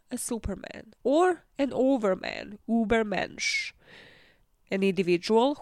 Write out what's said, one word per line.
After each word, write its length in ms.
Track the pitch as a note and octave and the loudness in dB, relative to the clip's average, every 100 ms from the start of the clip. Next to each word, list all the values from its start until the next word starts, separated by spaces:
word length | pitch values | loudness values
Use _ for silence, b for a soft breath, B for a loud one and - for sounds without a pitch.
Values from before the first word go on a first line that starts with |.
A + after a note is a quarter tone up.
| - | -10
a 60 | B3 | -8
Superman 760 | - A#3 - F#3+ - - A3+ - | -6 -6 -6 -8 -12 -16 -18 -4
or 420 | B3 D4 F#4 E4+ _ - | 2 4 4 2 _ -4
an 120 | C#4 | -2
Overman, 840 | - C4 C4+ G#3 F#3 - - - G#3 - | 2 2 2 2 -2 -4 -8 -12 -12 -2
Ubermensch. 1040 | A#3 G#3+ A3+ G#3+ F#3+ - - - - - - B B B B B B B _ - | 0 2 2 0 -2 -4 -4 -4 -4 -6 -12 B B B B B B B _ -6
An 120 | F#3+ | 0
individual 760 | G3 F#3 F3 E3+ - A3 C4 D4 | 0 2 2 0 2 2 2 0